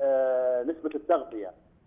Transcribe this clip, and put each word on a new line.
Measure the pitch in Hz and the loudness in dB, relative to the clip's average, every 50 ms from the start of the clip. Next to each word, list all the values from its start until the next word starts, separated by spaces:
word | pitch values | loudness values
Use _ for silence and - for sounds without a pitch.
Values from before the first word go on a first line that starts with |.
آه، | 139 135 135 131 131 131 127 127 127 127 127 123 123 | 0 2 2 4 2 2 2 2 2 2 0 0 0
نسبة | 143 165 - - 151 151 | -2 -4 -4 -4 -6 -6
التغطية. | 143 - - 175 151 131 - 117 107 101 92 - - _ _ _ _ _ | -4 0 2 2 2 0 -4 -10 -10 -10 -10 -14 -16 _ _ _ _ _